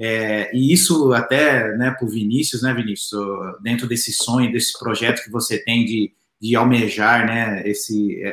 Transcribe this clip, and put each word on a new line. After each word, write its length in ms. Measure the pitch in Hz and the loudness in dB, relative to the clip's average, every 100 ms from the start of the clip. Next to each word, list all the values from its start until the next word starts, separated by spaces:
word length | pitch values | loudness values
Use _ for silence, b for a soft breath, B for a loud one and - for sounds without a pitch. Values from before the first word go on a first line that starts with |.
É, 480 | 113 113 110 107 - 127 | -4 -2 0 -2 -2 2
e 180 | 135 | 4
isso 400 | 175 - 160 135 | 4 4 4 4
até, 640 | 120 117 135 151 127 110 107 | 4 2 2 4 2 0 -2
né, 140 | 127 | -2
pro 160 | 131 113 | -2 -4
Vinícius, 560 | 113 107 131 156 117 | -2 0 0 0 -2
né, 100 | 131 | -2
Vinícius, 380 | 120 110 98 - 104 101 95 92 87 | 0 -4 -6 -6 -6 -6 -6 -10 -8
dentro 260 | 113 120 123 | -4 -4 -2
desse 240 | 117 - | -4 -4
sonho, 400 | - - 123 120 | -4 0 2 2
desse 280 | 120 - - | 0 -2 -4
projeto 440 | 113 107 117 120 | -4 -2 0 -2
que 60 | - | -4
você 340 | 113 - 104 | -6 -2 -4
tem 220 | - 117 104 | 0 2 2
de, 260 | 110 101 _ _ - | 0 -2 _ _ -8
de 160 | 110 113 | 0 2
almejar, 680 | 120 120 107 98 107 120 113 | 4 4 2 2 4 4 2
né, 420 | 117 110 98 101 | 0 -2 -2 -4
esse, 540 | 101 - 107 104 92 98 | -4 -2 -2 -2 -2 -6